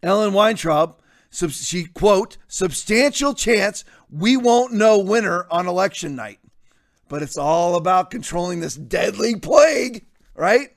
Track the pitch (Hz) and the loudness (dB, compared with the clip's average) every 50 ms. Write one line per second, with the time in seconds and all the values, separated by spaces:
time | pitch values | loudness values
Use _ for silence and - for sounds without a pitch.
0 | - 170 190 208 214 208 196 196 208 220 226 - - 165 156 147 160 165 - _ | 0 0 0 0 0 2 2 2 2 2 2 0 -2 0 2 2 0 0 -4 _
1 | _ _ _ _ _ _ - - 175 165 135 - 127 - 165 180 170 170 _ - | _ _ _ _ _ _ -8 -6 -6 -6 -6 -8 -10 -6 -6 -6 -8 -8 _ 0
2 | - 214 202 190 220 - - - _ _ - - 190 180 139 - - - 208 226 | 2 2 4 2 0 -4 -10 -20 _ _ -8 -4 -4 -4 -4 -6 -4 -2 0 2
3 | 269 285 277 - 285 285 269 - - 214 240 208 196 208 - - - - - _ | 2 2 0 0 -2 -2 -2 -2 -2 0 0 2 0 -2 -4 -8 -18 -18 -20 _
4 | _ _ - 151 175 226 262 262 240 240 240 240 247 254 240 202 214 220 214 202 | _ _ -10 -2 2 2 2 4 4 4 4 4 2 0 0 2 4 6 6 4
5 | 196 185 208 233 220 185 170 180 180 175 165 170 180 180 180 180 190 196 - - | 4 2 0 0 0 0 -2 -4 -4 _ -4 -2 -2 -2 -2 0 0 -2 -2 -6
6 | - 151 143 127 110 107 98 _ _ _ _ _ _ _ _ _ _ _ _ _ | -10 -10 -10 -10 -12 -14 -14 _ _ _ _ _ _ _ _ _ _ _ _ _
7 | _ _ 143 147 147 139 - 156 143 147 160 170 175 175 175 175 160 185 185 185 | _ _ -8 -8 -8 -8 -6 -4 0 0 2 2 2 2 0 0 0 2 2 2
8 | 185 185 - 247 - - 156 175 175 180 180 170 165 156 - 147 - 117 - 170 | 0 -2 -8 -12 -12 -8 -6 -6 -4 -4 -6 -6 -8 -8 -10 -12 -10 -6 -2 -2
9 | - 214 202 196 220 233 233 190 - - 277 311 294 320 311 - - 254 240 214 | -2 -2 -2 -2 -2 -2 -2 -4 -2 4 6 6 6 6 4 -2 -4 -6 -8 -12
10 | - _ _ _ _ _ - - 151 180 214 254 285 - _ | -18 _ _ _ _ _ -10 -4 0 2 2 2 0 -2 _